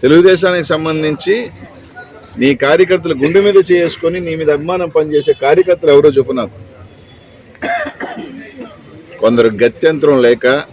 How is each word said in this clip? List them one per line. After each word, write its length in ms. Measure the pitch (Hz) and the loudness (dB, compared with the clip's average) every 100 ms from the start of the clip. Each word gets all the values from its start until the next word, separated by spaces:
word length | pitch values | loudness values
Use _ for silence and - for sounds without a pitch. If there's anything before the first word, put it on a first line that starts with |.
తెలుగుదేశానికి 600 | 131 160 180 185 185 180 | 4 4 4 4 0 -2
సంబంధించి 840 | 151 160 160 156 156 151 - 214 226 - - - - - - - - 123 | -2 -4 -4 -4 -4 -4 -2 -2 -4 -14 -20 -20 -20 -20 -20 -20 -20 -2
నీ 180 | 127 135 | -2 0
కార్యకర్తలు 580 | 139 160 185 185 165 | 0 2 2 0 -2
గుండె 280 | 147 143 180 | -2 0 2
మీద 120 | 202 196 180 | 4 4 4
చేసుకొని 480 | 175 170 - 165 180 | 2 0 -2 -4 -4
నీ 160 | 170 160 | -6 -4
మీద 160 | 156 | -2
అభిమానం 380 | 147 156 180 175 | -2 -2 -6 -2
పనిచేసే 440 | 156 156 151 143 | -2 0 -2 0
కార్యకర్తలు 580 | 139 135 160 185 175 165 | -2 2 2 2 0 4
ఎవరో 180 | 143 151 | 4 4
చెప్పు 220 | 135 131 | 2 -2
నాకు. 200 | 131 110 - - - - - - - - - - - - 698 605 - - 359 190 - - - - - - - - - | -4 -6 -10 -20 -20 -20 -20 -20 -20 -20 -20 -20 -14 -8 -8 -8 -12 -14 -14 -16 -16 -20 -18 -20 -20 -20 -20 -20 -2
కొందరు 280 | 110 120 113 | 0 2 0
గత్యంతరం 760 | 104 120 - - 160 147 139 | 2 -2 0 -2 0 0 2
లేక 420 | 120 120 127 135 151 | 2 2 0 -2 -4